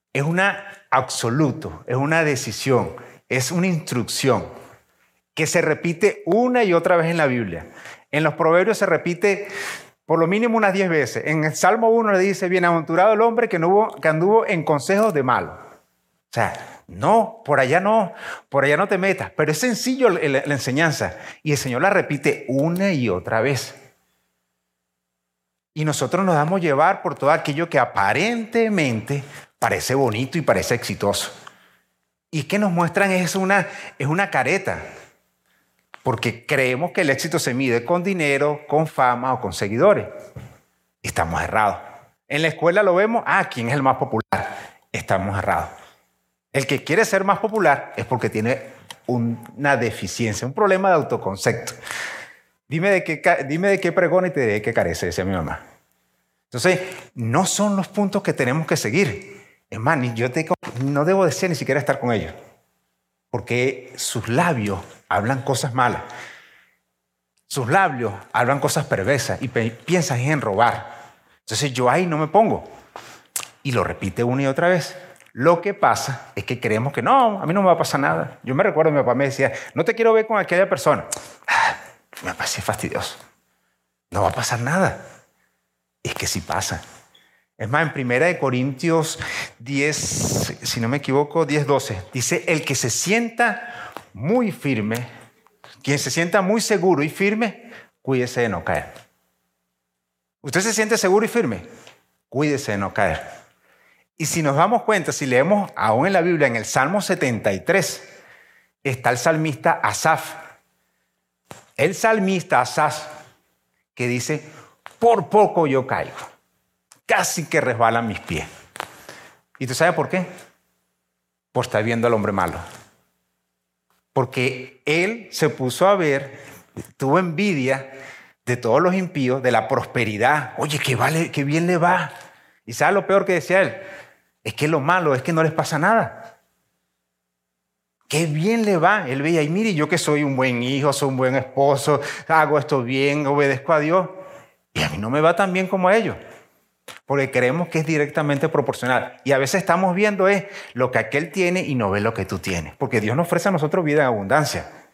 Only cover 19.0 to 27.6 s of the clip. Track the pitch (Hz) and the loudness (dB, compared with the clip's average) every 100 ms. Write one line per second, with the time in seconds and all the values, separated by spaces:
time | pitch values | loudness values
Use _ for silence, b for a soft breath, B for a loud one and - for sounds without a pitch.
19 | 190 185 95 - 151 156 254 220 247 262 | 0 -2 -4 -2 -2 0 0 -2 -2 2
20 | 240 175 147 135 143 139 127 131 165 139 | 2 4 2 0 0 -2 0 2 2 2
21 | 95 - B B 151 139 135 123 185 202 | -4 -6 B B -2 -2 -2 0 2 2
22 | - 143 151 - - 135 156 175 196 156 | 0 -2 -2 -2 -2 0 0 0 0 0
23 | 120 90 87 110 123 135 - - - _ | 0 -2 -2 0 0 -2 -6 -14 -20 _
24 | _ _ _ _ _ _ _ _ _ _ | _ _ _ _ _ _ _ _ _ _
25 | _ _ _ _ _ _ _ 151 156 143 | _ _ _ _ _ _ _ -4 -2 0
26 | 127 180 196 156 156 190 165 135 170 190 | 0 0 2 2 2 0 2 4 4 2
27 | 175 139 139 156 - 143 | -4 -2 2 2 0 -4